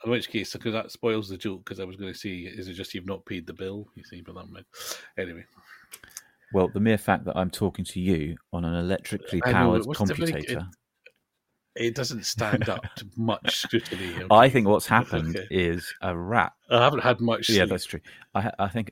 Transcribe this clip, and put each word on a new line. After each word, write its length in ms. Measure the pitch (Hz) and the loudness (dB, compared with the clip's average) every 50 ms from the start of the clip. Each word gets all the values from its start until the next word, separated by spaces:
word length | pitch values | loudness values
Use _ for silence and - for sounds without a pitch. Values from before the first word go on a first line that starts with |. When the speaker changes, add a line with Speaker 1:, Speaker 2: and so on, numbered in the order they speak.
| - | -4
Speaker 1:
in 60 | 113 | -2
which 180 | 123 117 - - | -2 -2 -2 -4
case, 240 | - 110 95 - - | -4 -4 -4 -6 -8
'cause 160 | - - 117 107 | -8 -6 -4 -4
that 180 | 113 107 - | -4 -4 -8
spoils 380 | - - - 117 110 110 104 95 | -8 -4 -2 0 0 0 -2 -6
the 100 | 95 90 | -8 -8
joke, 260 | - 110 95 92 98 | -6 -6 -6 -8 -10
'cause 140 | - 95 95 | -12 -10 -10
I 60 | 95 | -10
was 100 | 92 92 | -10 -10
gonna 180 | 95 101 92 87 | -10 -10 -12 -10
say, 260 | - - 101 92 87 | -10 -10 -8 -8 -8
"Is 280 | 85 95 - - 92 | -10 -12 -12 -12 -12
it 80 | 95 87 | -12 -10
just 180 | 92 95 - - | -12 -10 -10 -10
you've 140 | 95 87 | -10 -8
not 180 | 95 98 82 - | -8 -10 -10 -10
paid 220 | - 101 90 82 | -10 -10 -10 -10
the 60 | 92 85 | -10 -12
bill?" 340 | - 95 95 101 104 104 - - | -10 -10 -10 -10 -10 -12 -14 -18
You 80 | - - | -20 -20
see, 200 | - 92 87 85 | -20 -20 -20 -18
but 120 | - - | -18 -18
that 140 | 90 90 87 | -18 -18 -18
might, 140 | 90 - - _ - - - - - - - - _ | -20 -20 -20 _ -18 -14 -12 -12 -12 -12 -14 -12 _
anyway. 280 | - 95 90 82 82 - _ _ _ _ - - - _ _ - - - - - - - _ _ _ _ - - | -8 -8 -8 -10 -14 -18 _ _ _ _ -20 -20 -20 _ _ -20 -20 -20 -20 -20 -20 -20 _ _ _ _ 0 2
Speaker 2:
Well, 140 | 98 92 - | 2 2 2
the 120 | - 98 | 2 2
mere 180 | 107 113 110 101 | 4 4 4 4
fact 260 | - - 95 80 - | 2 2 0 0 0
that 100 | 92 - | -2 -2
I'm 140 | 90 92 90 | -2 -2 -2
talking 340 | - - 107 92 - - 90 | -2 0 -2 -2 -2 -2 -8
to 160 | - - 87 | -8 -6 -2
you 380 | 92 95 92 78 73 80 82 - _ _ - | 0 2 2 2 0 -4 -6 -10 _ _ -6
on 120 | 87 85 | -4 -2
an 100 | 82 85 | -2 -2
electrically 640 | 87 87 90 95 - - - 107 98 - - 95 87 - | -2 0 -2 -2 -4 -4 -6 -8 -8 -6 -4 -2 0 2
Speaker 1:
I 80 | 127 117 | 2 4
know, 0 | |
Speaker 2:
powered 300 | 95 87 87 90 90 104 | 6 6 6 4 4 2
Speaker 1:
it 40 | |
wasn't 240 | - - - 104 95 | -2 -2 0 0 0
a 40 | - | 0
very 180 | - 85 82 80 | 0 -2 -2 -2
Speaker 2:
computator. 220 | 76 76 - 123 76 87 92 - _ _ _ _ _ _ _ _ _ _ _ _ _ _ _ _ _ _ _ - | -2 -4 -4 -6 -6 -6 -10 -12 _ _ _ _ _ _ _ _ _ _ _ _ _ _ _ _ _ _ _ -8
Speaker 1:
good, 100 | - 117 | -4 -4
it 80 | 117 113 | -2 -2
doesn't 300 | 139 127 - 123 110 92 | -4 -6 -6 -6 -6 -6
stand 440 | - - - 117 107 104 104 107 110 | -6 -4 -2 -2 0 0 0 0 -2
up 180 | 95 - - - - | -2 -4 -6 -10 -14
to 100 | - 101 101 - | -14 -16 -12 -8
Speaker 2:
<laughs> 40 | |
Speaker 1:
much 400 | 113 113 113 107 - - - - - | -4 -2 -2 -2 -2 -2 -4 -4 -2
scrutiny, 640 | - - - 113 - - - 95 95 90 85 90 92 95 | -2 0 -2 -2 -2 -2 -8 -8 -6 -6 -6 -4 2 8
Speaker 2:
I 160 | 107 110 123 | 10 10 10
Speaker 1:
okay? 40 | 135 131 | 10 8
Speaker 2:
think 140 | 131 107 | 6 6
what's 200 | 98 107 85 - | 6 6 4 4
happened 500 | - 110 117 127 - - 80 78 80 85 | 4 4 4 4 2 0 -2 -2 -2 -4
Speaker 1:
<laughs> 0 | |
Okay. 100 | 95 92 - | -4 -4 -2
Speaker 2:
is 420 | - 92 90 85 85 87 - - - - - | 0 2 2 2 2 -2 -4 -8 -10 -8 -6
a 140 | 92 87 | -4 -4
rat. 360 | 85 87 95 117 113 90 - - _ _ - | -4 -2 0 2 2 2 2 -2 _ _ 2
Speaker 1:
I 120 | 123 117 123 | 4 6 6
haven't 180 | 139 147 123 | 6 4 4
had 200 | - 127 123 95 | 4 2 2 2
much 280 | 120 117 113 104 - - | 2 0 0 0 2 4
Speaker 2:
Yeah, 100 | 113 98 | 4 6
Speaker 1:
sleep. 100 | 90 98 | 6 4
Speaker 2:
that's 140 | 98 87 - | 2 -2 -4
true. 160 | - - 85 - - - - - - - | -6 -10 -10 -12 -14 -20 -20 -12 -6 -2
I 60 | 101 98 | -2 -2
ha-, 120 | 117 - - | -2 -2 -2
I 100 | 98 95 | -2 -2
think, 220 | - 117 104 90 | -2 -4 -6 -4